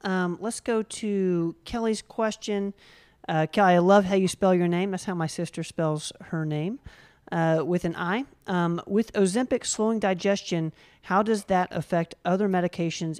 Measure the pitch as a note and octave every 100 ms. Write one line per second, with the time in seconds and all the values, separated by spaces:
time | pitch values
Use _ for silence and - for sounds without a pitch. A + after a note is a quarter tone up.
0 | G3 F#3 F3+ F3 A3 - - A3+ G#3+ -
1 | G#3+ G3+ F#3 F3 E3 - - A#3+ A3+ G#3+
2 | - - A3 - - G3+ G3+ - - -
3 | _ _ - D#3+ D#3+ - F#3+ F3 F3+ G3+
4 | F#3+ G3 F#3 - F#3+ F#3 F3 F3 G3 F#3
5 | - F3 D#3+ - E3 - E3 - D#3+ D3+
6 | - - - E3 D#3 D3+ E3 C4 - -
7 | - _ - F3 E3 D#3+ D#3+ F3 F3 -
8 | F3 G#3+ C#4 - - F#3 E3+ E3+ - G3+
9 | A3 G#3+ F#3+ G3+ B3+ B3 - - G#3+ A3+
10 | G3+ F#3 G3 G3 - E3+ D#3+ - - _
11 | - F#3 G#3+ G#3+ - F#3 F#3 F3+ - F3
12 | E3 - F3+ F#3 G#3 F3+ F3 - E3 -
13 | E3 D#3